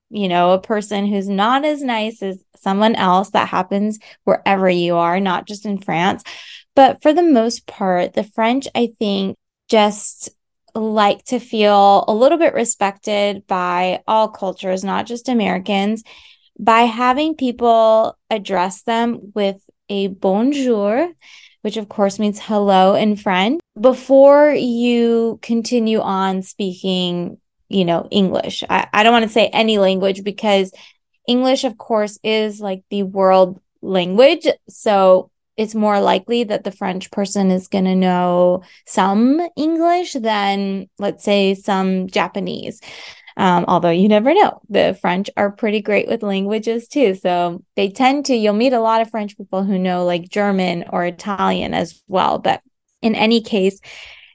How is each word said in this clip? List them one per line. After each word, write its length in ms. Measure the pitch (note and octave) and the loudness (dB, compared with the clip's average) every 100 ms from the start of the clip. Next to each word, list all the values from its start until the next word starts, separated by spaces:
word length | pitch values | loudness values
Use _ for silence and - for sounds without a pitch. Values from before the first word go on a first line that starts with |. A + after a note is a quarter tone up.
| _ | _
you 180 | G#3 F#3+ | -6 -2
know, 240 | F3 F3 | 2 2
a 80 | F#3+ | 2
person 460 | - G#3+ G#3 G3+ G3+ | 0 -6 -4 -4 -4
who's 240 | G3+ G3 | -4 -4
not 340 | G3 G#3+ C4+ | -2 0 0
as 180 | D4+ D4 | 0 -4
nice 400 | C4+ A3+ G#3+ A3 | -4 -4 -4 -6
as 220 | G3 F#3+ _ - | -10 -10 _ -10
someone 380 | G3 G3 A3 A#3 | -4 0 2 2
else. 360 | F#3 F3+ G3 | 2 2 2
That 160 | - - | -2 -2
happens 520 | F3 F#3 G3+ G#3+ G#3+ - - - | -2 -2 -2 -2 -6 -12 -8 -2
wherever 440 | - - G3 F#3+ | -2 0 0 2
you 260 | F3 F3 E3+ | 0 0 0
are, 240 | E3+ F3+ | 0 0
not 280 | G3 F3 - | -2 -4 -6
just 180 | G#3 G#3+ | -10 -8
in 120 | G3 | -8
France. 460 | - E3 F#3 - - - - - _ - | -4 -2 0 -2 -8 -18 -20 -20 _ 4
But 260 | C4 - | 6 4
for 120 | D4+ | 0
the 100 | D#4 | 2
most 420 | F4 B3 A3+ A3+ - | 4 2 0 -4 -10
part, 480 | - F#3+ F3+ F3+ | -6 -2 0 -2
the 100 | - | -4
French, 440 | G#3+ - A3 C4 - A#3+ | -6 -2 -2 -2 -4 -2
I 160 | A#3 - | -2 -2
think, 380 | G#3 G3 F#3+ - _ _ - | -4 -2 -4 -8 _ _ 0
just 640 | A3 G#3 G#3 - - - - _ _ _ | 2 2 0 -4 -8 -14 -18 _ _ _
like 520 | A3+ A3 G#3+ G3+ - - | -8 -4 0 0 0 -4
to 120 | B3 | -8
feel 680 | - A3 G#3 G3+ G3+ G3 - | -4 0 4 6 6 4 2
a 60 | |
little 240 | G#3+ C4+ E4 | 2 2 4
bit 160 | D#4+ | 2
respected 920 | - A#3 - G3 G3 - G#3 G3+ G3+ - | 0 -2 -2 -4 -4 -6 -2 -2 -4 -4
by 540 | F#3 F3+ F3+ F#3 - - | -4 -2 -2 -2 -4 0
all 220 | A3 G#3+ | 0 0
cultures, 560 | - F#3+ F#3 F#3+ F#3+ G3 | -2 -10 -8 -6 -4 -4
not 200 | F#3+ G#3+ | -6 -6
just 220 | A#3+ - | -10 -4
Americans, 760 | A#3+ G3 F#3 F#3+ G3 G3+ A3+ - - - _ _ - | -2 0 -2 -2 -2 -2 -4 -10 -20 -20 _ _ -6
by 240 | G#3 A3+ | 2 4
having 540 | A#3+ A3+ B3 B3+ D#4 D#4 | 4 2 0 0 -2 -2
people 800 | B3+ A#3+ A#3+ A3+ A3 A3 A3 - - | -4 0 2 4 4 4 0 -4 -8
address 540 | A3 F#3+ F#3 F#3 - | -8 -4 -2 -2 -4
them 500 | - A3+ A#3 A#3 G3+ G#3+ | -4 -2 -2 -4 -8 -4
with 260 | G3 G3 _ _ - | -4 -4 _ _ -8
a 180 | G3+ G3 | -4 -4
bonjour, 1040 | F#3+ G3 G3 B3+ C#4+ B3+ A3 G3+ A#3+ E4+ E4 - - - _ | -2 -2 0 0 0 0 0 0 -2 -2 -6 -20 -20 -20 _
which 140 | G#3+ G#3+ | -8 -8
of 140 | G#3 | -8
course 300 | - G3 G3 | -2 -2 0
means 200 | G#3 G3+ | -4 -4
hello 560 | - G#3 G3+ F#3+ F#3+ G3+ | -4 0 4 4 6 4
in 220 | G#3+ G#3 | 2 -2
French, 420 | G#3+ F#3 G3+ D#4+ - - | -2 0 0 -2 -8 0
before 760 | B3 B3+ - C4+ C#4 C#4+ D4 | 2 2 4 6 8 8 6
you 880 | C#4 B3 A#3 A#3+ A#3+ A#3 A#3 A3+ G#3+ | 2 -2 0 0 2 2 2 0 -4
continue 580 | - A#3 A3+ B3 A3 A3 | -4 -4 -2 0 0 0
on 420 | - F#3+ F#3+ F#3+ | -2 -2 -2 -2
speaking, 960 | F#3 - G3 F3+ F#3+ F#3 F3+ F3 F3 - _ _ - | -6 -6 -8 -6 -4 -2 -2 -4 -6 -12 _ _ -6
you 160 | G3 | -2
know, 240 | E3+ E3 - | 0 0 0
English. 540 | G#3 F#3 - - - - | 2 2 0 -4 -8 -2
I, 180 | - - | -2 0
I 100 | G#3+ | 2
don't 100 | A3+ | 4
wanna 140 | A#3+ A3 | 4 2
say 200 | A3+ G3+ | 2 2
any 300 | - A3 G#3+ | 2 0 2
language 460 | F#3+ F#3+ F#3+ G3 | 2 2 -2 -2
because 480 | G3+ G3 A3 G3 F#3+ - - _ _ _ - | -6 -6 0 0 0 -6 -20 _ _ _ -2
English, 360 | A#3+ C4 C4+ C4 | 0 2 0 -2
of 120 | G#3+ | -6
course, 400 | - A3 G#3 G#3 | -4 -2 -2 -6
is, 380 | G#3+ A3 G#3+ G#3 | -4 -2 -2 -6
like, 220 | G#3 F#3+ - | -8 -10 -8
the 140 | G3+ | -6
world 560 | F#3+ G3 F#3+ F#3+ F#3 F#3 _ _ | -4 2 4 6 4 0 _ _
language. 640 | G3+ F#3 F3+ G3 C#4 E4 D4+ - - | -4 -2 0 4 4 4 0 -4 -6
So 600 | - A3+ G3+ F#3 F#3 - _ _ - | -6 0 4 6 4 2 _ _ -8
it's 180 | G#3+ A3 | -6 -2
more 260 | G#3 G3+ | 0 2
likely 420 | G3 F#3+ F#3+ A#3+ A3 | 2 0 0 -4 -2
that 180 | G#3 | -4
the 80 | G3+ | -6
French 400 | - G3 F#3 - | -8 -6 -6 -8
person 400 | - G3 G3+ F#3+ | -6 -4 0 0
is 160 | F#3 - | 0 -2
gonna 280 | G3 F#3 F#3 | -2 0 2
know 680 | F#3 F3+ F3+ F3 F3+ F#3 - _ - | 2 2 0 2 2 0 -6 _ -8
some 640 | - F#3+ G3+ B3 D4+ E4+ - | -2 0 2 2 2 -2 -4
English 580 | D4+ E4 E4+ F4 F4 | -2 0 0 0 -2
than, 760 | C4+ A3 G#3+ G3 G3 G3 G3 - - | -4 -2 0 0 -2 -2 -6 -10 -8
let's 260 | G3+ G3+ | -6 -4
say, 300 | - G3+ G3 | 0 2 2
some 540 | G3 - F#3+ F#3+ F#3+ F#3 | 0 -2 -2 0 -2 -2
Japanese. 760 | - F3 G3+ F#3 - - - - - - - - - | -2 -4 -4 -8 -8 -10 -14 -16 -20 -20 -20 -14 -2
Um, 280 | F#3 F3 - | 2 2 2
although 240 | F3+ F3 | 0 2
you 180 | E3+ G#3 | 2 4
never 240 | G#3 B3 | 4 4
know. 280 | F#4 F#4+ - - | 4 2 0 -4
The 280 | G3+ F3 F#3+ | 0 0 0
French 300 | F#3 F3+ G3+ - | -4 -4 -4 -2
are 140 | G3+ | -4
pretty 300 | G3+ A3 G#3 | -2 -4 -4
great 260 | G#3 G3+ - | -2 -2 -2
with 160 | A3+ | -4
languages 640 | G#3 G3 G3 A3 A3+ A#3 - | -4 -4 -2 -4 -4 -6 -4
too. 280 | D4 A3+ F#3+ | 0 0 0
So 480 | F3+ F3 F3 F3 - - | -2 -2 -2 -6 -10 -4
they 140 | G3+ | -4
tend 360 | G3 C4 C#4+ C#4+ | 0 0 2 0
to, 100 | A#3+ | 0
you'll 180 | G#3 | 0
meet 200 | G#3 C4 | 2 0
a 60 | A#3+ | 0
lot 220 | A3+ A3+ | 0 0
of 100 | A3+ | -2
French 260 | A3+ G#3 - | -6 -10 -12
people 260 | G3 F#3+ | -8 -4
who 140 | G3 F#3+ | -2 -2
know, 260 | F#3 F3+ F3+ | -2 -2 -2
like, 240 | F3 F3 | -2 -4
German 560 | G#3 G3+ F#3+ F#3 E3+ - | -4 -2 0 -2 -4 -6
or 160 | F#3 F3 | -4 -4
Italian 680 | F3 G#3 F#3+ F#3+ F#3 D#3+ | -6 -8 -4 -2 -2 -4
as 280 | E3 E3+ - - | -4 -6 -10 -6
well. 320 | F#3+ D3 - | -2 0 0
But 220 | - - _ _ _ _ | -2 -2 _ _ _ _
in 120 | A3+ - | -4 0
any 260 | A3 A#3 | 2 0
case, 380 | A3+ G#3+ F#3+ G3 - - - - - | 0 -2 -2 -2 -10 -20 -20 -20 -20